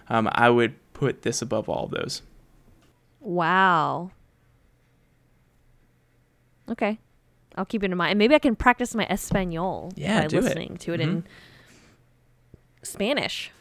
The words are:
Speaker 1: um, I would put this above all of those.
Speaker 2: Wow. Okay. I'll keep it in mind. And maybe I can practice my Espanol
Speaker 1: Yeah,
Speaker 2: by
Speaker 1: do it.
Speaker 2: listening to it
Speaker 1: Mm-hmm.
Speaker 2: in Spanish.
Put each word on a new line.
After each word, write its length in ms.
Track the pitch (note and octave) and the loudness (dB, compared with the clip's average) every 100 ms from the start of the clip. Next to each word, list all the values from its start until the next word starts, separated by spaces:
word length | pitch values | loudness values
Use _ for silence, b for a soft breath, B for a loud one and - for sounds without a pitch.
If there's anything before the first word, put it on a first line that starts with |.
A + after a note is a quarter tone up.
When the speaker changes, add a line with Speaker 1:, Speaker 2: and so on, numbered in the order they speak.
| b | b
Speaker 1:
um, 200 | A2+ A2 | 0 0
I 180 | - A#2+ | 4 4
would 260 | A#2+ A#2 - _ | 6 2 -2 _
put 280 | - C3+ - | -4 -2 -2
this 180 | - - | -4 -4
above 280 | A#2+ G#2+ - | -4 -4 -2
all 160 | - - | -4 -4
of 60 | |
those. 300 | - - - - - _ _ _ _ _ _ _ _ | -4 -6 -8 -14 -20 _ _ _ _ _ _ _ _
Speaker 2:
Wow. 920 | B3 F3 D#3+ F#3 F#3+ E3 C#3 C#3 F#3 _ _ _ _ _ _ _ _ _ _ _ _ _ _ _ _ _ _ _ _ _ _ _ _ _ - | -6 -2 2 4 4 4 2 -2 -8 _ _ _ _ _ _ _ _ _ _ _ _ _ _ _ _ _ _ _ _ _ _ _ _ _ -12
Okay. 300 | D3+ G#3 A3 _ _ _ _ _ - | -4 -2 -4 _ _ _ _ _ -8
I'll 100 | F#3 | -4
keep 180 | A3 | -2
it 80 | F#3+ | -2
in 60 | F3+ | 0
mind. 140 | E3 | 0
And 80 | G#3 | 4
maybe 160 | A3+ D4 | 6 6
I 40 | |
can 160 | C#4 G#3+ | 4 2
practice 400 | B3 A#3+ B3 A3 | 2 2 -2 -4
my 100 | - | -2
Espanol 840 | G3 - G3+ F#3 E3 F#3 G2+ E3 F#3 | -4 -2 -2 -2 -4 -6 -6 -10 -8
Speaker 1:
Yeah, 260 | D#3 G#3+ | -2 0
Speaker 2:
by 60 | D#3 | 2
Speaker 1:
do 100 | - | 2
it. 60 | |
Speaker 2:
listening 340 | - E3 - - | 0 -2 -6 -10
to 160 | - | -6
it 60 | E3+ | -2
Speaker 1:
Mm-hmm. 80 | D#3+ | 0
Speaker 2:
in 140 | E3 - b b b b b b b _ _ _ _ _ - _ _ | -2 -6 b b b b b b b _ _ _ _ _ -20 _ _
Spanish. 680 | - - G3+ C#4+ - - - - | -16 -4 -2 -2 -4 -8 -12 -16